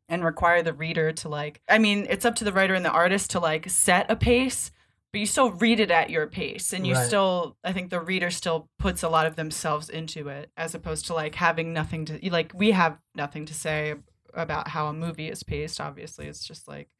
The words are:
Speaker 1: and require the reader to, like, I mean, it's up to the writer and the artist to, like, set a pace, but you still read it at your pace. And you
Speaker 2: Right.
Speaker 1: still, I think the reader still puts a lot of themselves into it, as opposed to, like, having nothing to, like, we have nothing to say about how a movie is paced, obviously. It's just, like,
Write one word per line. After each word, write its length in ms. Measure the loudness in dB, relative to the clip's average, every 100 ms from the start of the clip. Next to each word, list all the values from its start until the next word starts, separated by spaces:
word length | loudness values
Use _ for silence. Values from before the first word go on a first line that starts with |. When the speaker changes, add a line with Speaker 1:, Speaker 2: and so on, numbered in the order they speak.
| _
Speaker 1:
and 160 | -2
require 380 | -2 2 4 4
the 100 | 2
reader 400 | -4 -4 0 0
to, 160 | -2 -6
like, 320 | -6 -6 -10 4
I 100 | 6
mean, 280 | 6 2 0
it's 160 | 0
up 120 | 0 0
to 80 |
the 80 | 0
writer 220 | 2 4
and 100 | 2
the 60 | 2
artist 400 | 4 4 2 0
to, 80 | 0
like, 280 | 0 -2 -2
set 400 | 2 4 4 4
a 60 | 2
pace, 540 | 4 4 2 -2 -8 _ _ _ _
but 80 | -4
you 60 | -2
still 260 | 4 2
read 260 | 4 4 4
it 100 | 6
at 200 | 4 4
your 160 | -2 -2
pace. 460 | -4 -8 -4 -4
And 140 | -2 0
you 80 |
Speaker 2:
Right. 120 | 2 4
Speaker 1:
still, 500 | 4 4 2 -2 -6
I 100 | -4
think 180 | -4 -4
the 100 | -6
reader 300 | -2 -2 0
still 380 | -2 -2 -2 -4 _
puts 240 | -2 0
a 60 | 2
lot 180 | 2 2
of 100 | -2
themselves 520 | -8 -4 -2 -2 -4
into 400 | -10 -10 -10 -10
it, 220 | -12 -14 -8
as 180 | -8
opposed 320 | -8 -8 -8 -4
to, 80 |
like, 200 | -4 -4 0
having 360 | 0 2 -2
nothing 320 | -4 -4 -4 -6
to, 240 | -6 -2
like, 220 | -2 -2
we 180 | 2 4
have 260 | 6 4 0 _
nothing 300 | -8 -8 -8 -10
to 80 |
say 400 | -6 -4 -2 -2 -6 _ _ _
about 340 | -8 -4 -4 -4
how 180 | -4 -4
a 60 |
movie 340 | -4 -8 -6 -10
is 140 | -10
paced, 380 | -8 -8 -6 -8
obviously. 460 | -10 -10 -16 -14 -14
It's 180 | -12 -14
just, 200 | -16 -16
like, 220 | -16 -18